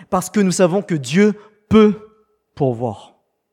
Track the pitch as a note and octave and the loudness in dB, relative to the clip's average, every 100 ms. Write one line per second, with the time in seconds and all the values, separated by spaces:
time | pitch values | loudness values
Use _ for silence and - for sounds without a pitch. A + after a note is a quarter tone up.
0 | F3+ F#3 - G#3+ F#3+ E3+ F3+ F#3+ - E3 | -8 -8 -4 -2 -2 0 0 0 -4 -8
1 | B2 E3 G#3 G#3 - _ - A3 G#3+ G#3 | -4 2 2 0 -12 _ 0 4 4 0
2 | - _ _ _ _ - C3+ A2+ A#2+ G2+ | -12 _ _ _ _ -6 -6 -4 -8 -10
3 | - _ _ _ _ | -18 _ _ _ _